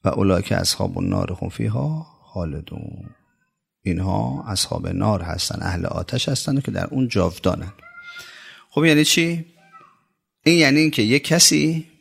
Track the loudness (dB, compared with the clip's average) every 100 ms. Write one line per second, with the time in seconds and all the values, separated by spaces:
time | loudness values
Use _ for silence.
0 | 0 2 2 2 2 -2 -2 -2 -4 -2
1 | -2 -2 -2 -6 -8 -4 -4 -2 -2 -4
2 | -8 _ _ -8 -6 -8 -12 -14 -14 -14
3 | -18 -20 _ _ _ _ _ _ -4 -2
4 | 0 0 -2 -4 -6 -6 -4 -4 -4 0
5 | 0 0 -2 -6 -6 -4 -4 -4 -4 -4
6 | -4 -4 -2 -2 -2 -2 -2 -6 -4 -2
7 | 0 2 0 0 -2 -2 -8 -16 -20 -20
8 | -20 -20 -20 -20 -20 -20 _ 2 4 4
9 | 4 2 0 -2 -8 _ _ -20 -20 _
10 | _ _ _ _ 4 6 6 6 4 2
11 | 2 2 2 4 6 6 2 0 -6 _